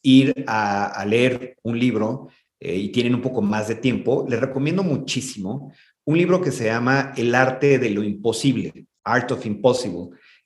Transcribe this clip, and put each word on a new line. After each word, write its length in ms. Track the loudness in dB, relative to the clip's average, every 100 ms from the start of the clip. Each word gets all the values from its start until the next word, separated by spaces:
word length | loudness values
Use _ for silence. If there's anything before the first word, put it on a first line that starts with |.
ir 420 | 6 6 6 0 -2
a, 400 | -2 0 0 -2
a 180 | -4
leer 520 | 0 2 2 0 -10 -10
un 160 | -6 0
libro, 500 | 0 0 -2 -4 -10 _ _ -14
eh, 160 | -6 -4
y 120 | -2
tienen 240 | 0 0
un 80 | 0
poco 200 | -2 -2
más 240 | -2 0 -2
de 60 |
tiempo, 500 | -2 0 0 0 0 0
les 120 | -2
recomiendo 420 | -2 -2 -2 0
muchísimo 880 | 0 -2 -4 -6 -6 -8 -8 -8 -12 -20 _ _
un 120 | 0 2
libro 240 | 2 2
que 120 | 0
se 140 | -2 -2
llama 460 | 0 2 2 0 -2
El 180 | 2
arte 440 | 4 2 2 4 4
de 120 | 2
lo 120 | -2
imposible, 840 | -4 -2 -2 0 0 0 -4 -10 -20 _
Art 280 | 0 0 0
of 120 | -4
Impossible. 720 | -6 0 2 2 -2 -8 -12 -16 _ _